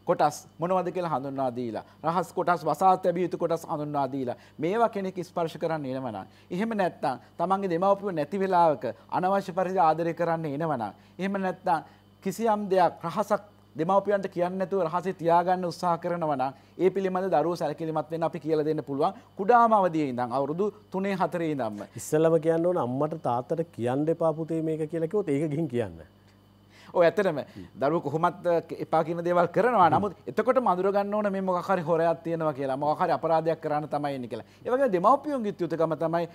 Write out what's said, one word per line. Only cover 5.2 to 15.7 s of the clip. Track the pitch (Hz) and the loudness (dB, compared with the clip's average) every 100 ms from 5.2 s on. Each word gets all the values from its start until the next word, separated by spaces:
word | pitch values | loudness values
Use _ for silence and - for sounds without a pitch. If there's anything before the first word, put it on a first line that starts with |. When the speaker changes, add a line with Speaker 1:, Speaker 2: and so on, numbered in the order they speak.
| 165 180 165 - | -8 -4 -6 -4
Speaker 1:
කරන්න | 165 160 135 | -4 -4 -4
එනවා | 131 131 | -6 -6
නම්, | 101 95 - - | -8 -10 -18 -10
එහෙම | 180 226 | -6 -2
නැත්නම් | 214 175 - 147 123 - | 0 -2 -2 -4 -4 -8
තමන්ගේ | - 175 196 196 | -4 -2 0 0
දෙමව්පියෝ | 165 190 196 202 | 2 2 2 0
නැති | 165 143 202 | -4 -2 -2
වෙලාවක | 190 175 170 139 120 - - | 2 4 4 4 -2 -8 -6
අනවශ්‍ය | 147 180 196 185 | -2 0 0 -2
පරිදි | 175 180 190 | -2 -2 2
ආදරය | 160 156 170 | 2 2 0
කරන්න | 165 170 165 160 | -2 -2 -2 -4
එනවා | 139 165 131 | -4 -2 -2
නම්, | 104 - - | -6 -10 -18
එහෙම | - 190 196 | -8 -6 -2
නැත්නම් | 185 185 185 165 - - _ _ | -4 -4 -2 -2 -2 -18 _ _
කිසියම් | 196 180 226 208 202 | -8 -2 0 0 2
දෙයක් | 185 165 - | 4 4 0
රහසක් | 165 185 - 208 - _ _ 135 | -6 -4 0 -2 -4 _ _ -4
දෙමව්පියන්ට | 165 196 196 202 185 | 0 2 2 0 -2
කියන්නේ | 175 175 185 | -2 -2 -2
නැතුව | 180 196 | -2 -2
රහසේ | 160 175 180 | -2 -2 -4
තියාගන්න | 185 135 170 180 180 | -2 4 4 4 0
උත්සාහ | 175 | -2